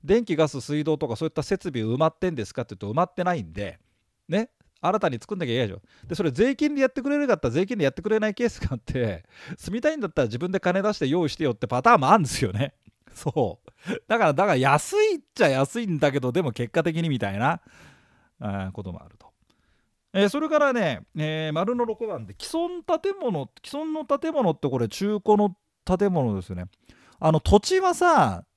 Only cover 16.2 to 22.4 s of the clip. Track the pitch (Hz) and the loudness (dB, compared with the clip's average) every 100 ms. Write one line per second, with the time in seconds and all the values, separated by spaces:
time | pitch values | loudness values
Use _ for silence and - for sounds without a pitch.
16.2 | 127 131 156 107 120 - 165 160 170 131 | 0 0 -2 -4 -2 0 0 0 -2 -2
17.2 | 101 98 127 170 _ - - _ _ _ | -2 -2 -2 -2 _ -20 -20 _ _ _
18.2 | _ _ 107 98 95 92 92 87 - _ | _ _ -8 -6 -6 -8 -12 -12 -16 _
19.2 | - _ _ _ _ _ _ _ _ 185 | -20 _ _ _ _ _ _ _ _ 2
20.2 | 202 277 311 302 285 247 175 113 - - | 2 2 0 2 4 2 0 -2 -8 -6
21.2 | 151 156 156 156 190 240 233 214 220 160 | -4 -2 -2 -2 -2 -2 -2 -4 -6 -6
22.2 | 104 - | -10 -14